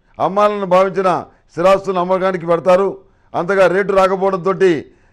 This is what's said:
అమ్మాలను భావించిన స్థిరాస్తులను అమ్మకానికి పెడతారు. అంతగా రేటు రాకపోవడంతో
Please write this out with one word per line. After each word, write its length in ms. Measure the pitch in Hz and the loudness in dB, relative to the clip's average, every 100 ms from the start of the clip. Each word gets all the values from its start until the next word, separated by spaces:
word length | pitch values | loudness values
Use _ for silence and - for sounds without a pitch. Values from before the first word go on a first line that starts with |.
| _ - | _ -6
అమ్మాలను 460 | 151 196 208 208 190 | -4 0 0 0 0
భావించిన 600 | 185 190 175 185 156 - _ _ | 0 0 0 -2 -2 -6 _ _
స్థిరాస్తులను 480 | - 180 196 190 185 | 0 2 2 0 -4
అమ్మకానికి 480 | 180 185 190 185 165 | -2 0 -2 -4 -2
పెడతారు. 500 | 170 180 180 196 - _ _ _ 131 | 0 2 2 2 -6 _ _ _ -6
అంతగా 320 | 170 196 180 | -2 2 2
రేటు 260 | 185 196 | 2 0
రాకపోవడంతో 600 | 196 185 190 196 190 175 185 185 147 - _ _ | 2 2 0 -2 -2 -2 0 0 0 -6 _ _